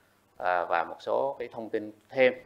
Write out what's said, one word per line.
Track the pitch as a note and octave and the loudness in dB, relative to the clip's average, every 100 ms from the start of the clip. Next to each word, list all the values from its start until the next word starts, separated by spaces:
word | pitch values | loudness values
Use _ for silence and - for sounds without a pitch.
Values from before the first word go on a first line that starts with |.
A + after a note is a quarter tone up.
| _ _ _ - | _ _ _ -4
À, | F2+ F2 E2+ | 0 0 2
và | F2 | 0
một | E2 D#2+ | -2 -6
số | A2 A2+ C3+ C#3 | -2 0 0 -4
cái | A#2+ | -10
thông | A#2+ A2 | -10 -6
tin | A2 G#2+ - - | -6 -6 -14 -4
thêm, | C3+ B2+ - | 4 4 4